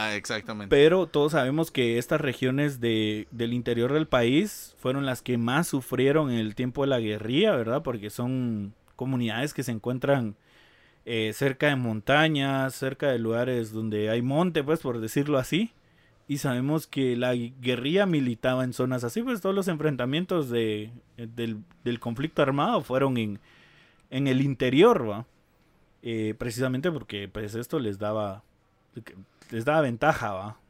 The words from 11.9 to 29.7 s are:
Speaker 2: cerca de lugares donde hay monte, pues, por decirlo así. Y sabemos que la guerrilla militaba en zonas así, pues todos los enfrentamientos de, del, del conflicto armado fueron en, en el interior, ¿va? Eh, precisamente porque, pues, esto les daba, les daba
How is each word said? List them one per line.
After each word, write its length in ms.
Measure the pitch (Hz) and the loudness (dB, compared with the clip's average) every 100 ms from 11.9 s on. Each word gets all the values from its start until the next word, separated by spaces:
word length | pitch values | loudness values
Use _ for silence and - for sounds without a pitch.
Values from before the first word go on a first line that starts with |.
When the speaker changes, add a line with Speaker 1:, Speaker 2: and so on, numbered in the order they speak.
| 110 - 143 160 147 139 135 131 - | -2 2 4 4 2 0 0 -2 -4
Speaker 2:
cerca 320 | 131 131 147 | -6 -2 0
de 80 | 120 | 0
lugares 540 | 113 117 127 123 110 | 0 0 0 0 -2
donde 380 | 110 110 107 107 | -4 -4 -2 0
hay 120 | 117 | 0
monte, 400 | 123 147 180 156 | 0 2 2 0
pues, 160 | 139 165 | 0 -2
por 220 | 131 117 | -2 -4
decirlo 380 | 110 180 151 135 | -2 -2 2 0
así. 340 | 120 160 226 - _ _ _ _ - | 2 0 -2 -6 _ _ _ _ -8
Y 60 | 143 | -4
sabemos 480 | 139 123 135 156 - | -2 -2 0 -2 -2
que 300 | 139 127 120 | -2 0 2
la 180 | 127 | 0
guerrilla 720 | 123 117 131 123 123 135 185 | 0 -4 -4 -2 -2 2 2
militaba 580 | 196 156 123 113 127 127 | 4 2 2 0 0 0
en 120 | 127 | 0
zonas 280 | 123 127 127 | 0 0 0
así, 200 | 120 214 | -2 -2
pues 180 | 254 226 | -2 -2
todos 140 | 190 | 0
los 120 | 196 185 | 0 0
enfrentamientos 840 | 151 151 127 123 151 185 180 131 | 0 0 0 0 -2 0 -2 0
de, 400 | 120 110 104 110 120 - - | 0 0 -2 -6 -14 -20 -16
del, 460 | 117 120 117 107 - - | -12 -6 -4 -4 -10 -8
del 160 | 120 120 | -4 -4
conflicto 420 | 120 117 160 - | -4 -4 -2 2
armado 400 | 135 139 180 220 | 2 2 0 0
fueron 340 | 131 131 139 123 | 0 0 2 2
en, 240 | 107 101 - - - _ _ _ _ | -2 -6 -14 -20 -20 _ _ _ _
en 160 | 131 139 | -2 2
el 160 | 127 | 2
interior, 640 | 139 131 127 135 226 196 110 | 2 2 4 6 8 6 0
¿va? 160 | 101 120 _ _ _ _ _ _ _ | -6 -12 _ _ _ _ _ _ _
Eh, 320 | 120 113 107 107 | -6 -2 -2 -4
precisamente 560 | 117 113 127 127 175 | -6 -2 -2 0 -2
porque, 360 | 147 - 101 98 | -4 -8 -10 -8
pues, 260 | 104 104 | -8 -8
esto 240 | 113 117 160 | -8 -4 -4
les 200 | 110 98 | -4 -4
daba, 440 | 104 107 101 98 - _ _ _ _ - - 92 - _ - | -4 -2 -4 -8 -16 _ _ _ _ -20 -20 -20 -20 _ -10
les 140 | 113 | -4
daba 160 | 120 | 2